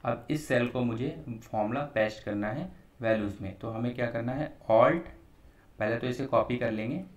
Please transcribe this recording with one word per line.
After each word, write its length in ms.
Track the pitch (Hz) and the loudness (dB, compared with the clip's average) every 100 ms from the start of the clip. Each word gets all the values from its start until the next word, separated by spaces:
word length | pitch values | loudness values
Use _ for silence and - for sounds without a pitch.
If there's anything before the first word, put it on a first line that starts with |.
| 123 | -2
अब 220 | 120 - | -4 -2
इस 160 | 151 - | -4 2
cell 200 | 123 120 | 2 2
को 140 | 127 | 0
मुझे 280 | 120 113 139 156 - 113 | 0 0 -4 -4 -10 -12
formula 400 | - 110 107 131 147 113 | -4 -2 0 0 -2 0
paste 280 | 110 - | 0 0
करना 240 | - 104 104 | -6 -2 -2
है 180 | 90 - - - - | -4 -8 -12 -20 -4
values 400 | 113 110 101 95 | 0 2 0 -6
में, 160 | 95 - | -10 -8
तो 100 | 113 | -8
हमें 240 | 113 120 123 | -4 -4 -2
क्या 140 | 120 | -4
करना 200 | 117 120 | -2 -4
है, 200 | 135 147 - | -4 -6 -8
Alt, 480 | - 113 131 170 - - - - - - - - | 4 8 8 6 -2 -16 -20 -20 -20 -20 -20 -4
पहले 180 | 107 120 | -2 0
तो 100 | 127 | -2
इसे 180 | 127 135 | -2 2
copy 320 | 117 113 123 | 2 4 0
कर 140 | 120 | 0
लेंगे 320 | 110 110 175 190 | -2 -2 -4 -6